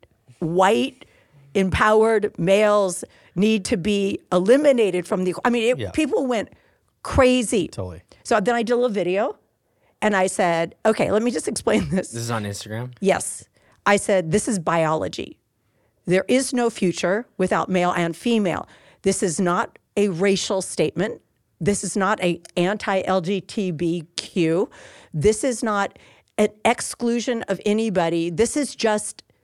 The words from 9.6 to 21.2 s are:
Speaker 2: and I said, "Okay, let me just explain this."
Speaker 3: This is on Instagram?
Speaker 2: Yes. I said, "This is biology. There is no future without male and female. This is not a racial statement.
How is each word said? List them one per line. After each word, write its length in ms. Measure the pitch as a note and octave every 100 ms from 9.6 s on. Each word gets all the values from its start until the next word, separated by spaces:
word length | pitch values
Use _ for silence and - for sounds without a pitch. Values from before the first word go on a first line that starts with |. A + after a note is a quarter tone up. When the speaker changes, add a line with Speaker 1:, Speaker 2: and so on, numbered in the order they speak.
| _ _ _ _
Speaker 2:
and 140 | G#3+ G3
I 120 | F#3+
said, 480 | - F3+ E3 E3 - A3
"Okay, 260 | A3 F#3
let 100 | G#3
me 80 | A#3+
just 160 | D4 -
explain 420 | B3 - G#3+ E3
this." 200 | F#3 -
Speaker 3:
This 100 | A#2
is 100 | A#2
on 120 | A2+ G2+
Instagram? 480 | G2+ G#2 A2 B2+ B2
Speaker 2:
Yes. 460 | F#3+ - - - - _ _ _ -
I 120 | G#3
said, 340 | - F#3+ D#3+
"This 160 | G3+ -
is 120 | G3+
biology. 760 | E3 E3 D#3 D#3 F#2 - - - _ _ _ _ _ _ -
There 200 | F#3 -
is 260 | B3 C4
no 160 | B3 A#3
future 560 | - F#3 E3 F3 G3+ B3 -
without 320 | F#3 F#3+ -
male 220 | F#3 F3+
and 240 | F3 E3+ D#3+
female. 520 | A#3+ A#3 G3 A2 - - _ _
This 200 | G3 F#3+
is 160 | F#3+ D#3
not 380 | F3+ F3+ - - _ -
a 120 | G#3
racial 520 | E3 G3 F#3+ - G3
statement. 600 | F3+ - D#3 - F#3 -